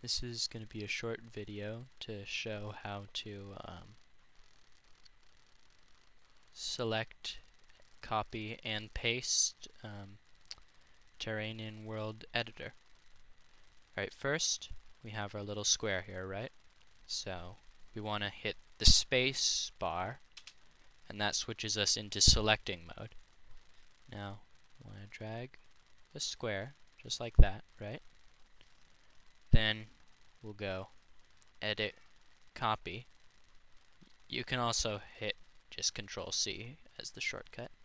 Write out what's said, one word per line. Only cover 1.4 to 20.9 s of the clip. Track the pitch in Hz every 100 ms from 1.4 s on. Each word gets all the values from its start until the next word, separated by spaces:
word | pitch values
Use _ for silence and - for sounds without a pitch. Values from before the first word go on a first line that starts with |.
| 101 104 104 113 127 -
to | - 107 101
show | - 113 107 104 104
how | 107 101 101
to, | - 110 101 98 98
um, | - 87 87 110 - - - - - - - - - - - - - - - - - - - - - - - - -
select, | - - - 117 110 110 - - - - - - - - -
copy, | - 110 104 113 107 113
and | 113 107 107
paste, | - 120 120 127 - - - - -
um, | 110 104 98 104 - - - - - - - - - -
Terrain | - 107 107 113
in | 110 107
World | 107 110 107 110 -
Editor. | 117 117 - - - - - - - - - - - - - - -
All |
right, | 98
first, | - 139 151 - - - - - -
we | 113
have | 107 101
our | 104
little | 101 104
square | 101 - 110 95
here, | 98 92 95
right? | 95 123 - - - - - -
So, | - - 92 87 95 - - -
we | -
wanna | 107 104 101
hit | - 107 - - -
the |
space | - - - 127 131 135 - - - -
bar, | 92 85 92 127 - - - - - - -